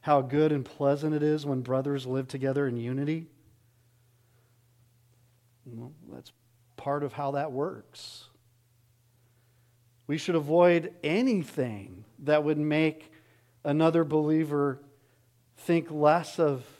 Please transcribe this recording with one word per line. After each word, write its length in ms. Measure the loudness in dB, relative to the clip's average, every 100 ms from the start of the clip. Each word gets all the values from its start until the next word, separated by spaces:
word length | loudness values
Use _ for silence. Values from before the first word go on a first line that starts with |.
"How 220 | 4 2
good 280 | 2 2 2
and 140 | 2
pleasant 500 | -4 -2 0 0 0
it 80 | 0
is 240 | 0 0 -2
when 140 | -4
brothers 420 | -2 -2 -2 -4
live 220 | -4 -4 -4
together 400 | -4 -2 0 -2
in 100 | -4
unity." 520 | -6 -4 -4 -4 -8 _ _ _ _ _ _ _ _ _ _ _ _ _ _ _ _ _ _ _ _ _ _ _
Well, 280 | -18 -16 -16 -18 -20
that's 200 | -20 -20 _ _ _ _ -12
part 280 | -6 -4
of 80 | -6
how 180 | -6 -4
that 220 | -4 -4
works. 720 | -4 -6 -6 -18 -20 -20 -20 -20 _ _ _ _ _ _ _ _ _ _ _ _ _ _ _ _ _ -6
We 100 | -6
should 160 | 0
avoid 580 | -2 2 6 6 6 0 -6
anything 1000 | -2 0 2 0 -2 -6 -6 -6 -14 -18 -20 -10
that 180 | 0 2
would 160 | 2 0
make 540 | 0 2 0 -2 -18 -20 _ _ _ _
another 400 | -2 2 4 4
believer 760 | 2 0 2 0 0 0 -2 -2 -14 _ _ _ _ _ _ _
think 320 | 0 0 0
less 480 | 4 4 4 0 0
of 280 | 0 0 -8